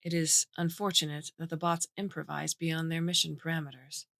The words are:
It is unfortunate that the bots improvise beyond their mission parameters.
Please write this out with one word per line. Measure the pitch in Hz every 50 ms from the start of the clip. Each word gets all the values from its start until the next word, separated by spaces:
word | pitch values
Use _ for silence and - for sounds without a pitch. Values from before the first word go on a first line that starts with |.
It | - 170 165
is | 170 160 156 - - - - _
unfortunate | - 170 170 170 - 208 202 180 - - 151 147 147 151 - -
that | _ 160 165
the | 170
bots | 160 165 170 170 165 - - _
improvise | - 202 202 - 165 156 - 151 147 147 160 -
beyond | _ - 165 160 160 165 160
their | 165 165
mission | 165 170 180 175 - 165 156
parameters. | 147 - 160 165 165 156 143 131 127 131 135 147 - - _ _